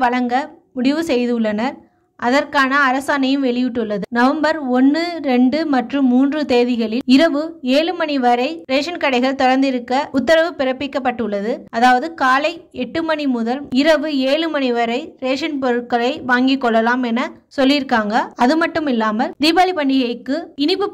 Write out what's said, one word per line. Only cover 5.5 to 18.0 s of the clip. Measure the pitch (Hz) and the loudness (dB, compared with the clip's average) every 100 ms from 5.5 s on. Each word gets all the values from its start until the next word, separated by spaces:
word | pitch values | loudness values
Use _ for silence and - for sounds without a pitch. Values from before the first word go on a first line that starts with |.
| 294 320 | 2 0
மற்றும் | 262 240 285 262 | -2 -2 0 2
மூன்று | 247 277 302 285 | 2 2 0 0
தேதிகளில் | 240 247 233 220 226 - | 2 2 0 -2 -2 4
இரவு | 269 330 277 330 330 254 269 | 4 4 0 -6 -6 0 0
ஏழு | 339 349 | 0 -2
மணி | 311 285 | -2 0
வரை | 247 240 269 330 - | 2 2 0 -6 -4
ரேஷன் | 262 294 349 | -4 -2 -4
கடைகள் | 294 247 262 269 | 0 0 0 2
திறந்திருக்க | 254 262 269 254 240 254 302 277 | 2 2 2 0 -2 -2 0 -2
உத்தரவு | 233 320 330 330 | 2 2 2 -2
பிறப்பிக்கப்பட்டுள்ளது. | 262 262 277 277 254 240 220 202 202 294 - 226 | -4 -4 -6 -4 -4 -4 -4 -4 -4 -6 -8 2
அதாவது | 247 254 320 330 | 4 4 0 -2
காலை | 262 262 302 339 - - | 0 2 0 -6 -12 -10
எட்டு | 240 320 330 | -6 -4 -2
மணி | 302 294 240 | -2 -2 -2
முதல் | 226 269 285 247 | -2 -4 -2 2
இரவு | 302 302 311 277 262 | 4 2 0 -2 0
ஏழு | 302 330 | 0 0
மணி | 302 262 233 | 0 0 0
வரை | 233 247 320 - 254 | -2 -2 -6 -6 -4
ரேஷன் | 269 320 285 | -2 -4 -2
பொருட்களை | 262 240 240 240 240 311 254 | -2 -2 -2 0 0 -2 0
வாங்கிக் | 247 262 269 | 2 2 2
கொள்ளலாம் | 247 226 226 254 240 | 2 2 2 0 0
என | 233 320 - _ - | -2 -4 -8 _ 0
சொல்லியிருக்காங்க. | 262 294 - 233 | 2 2 0 0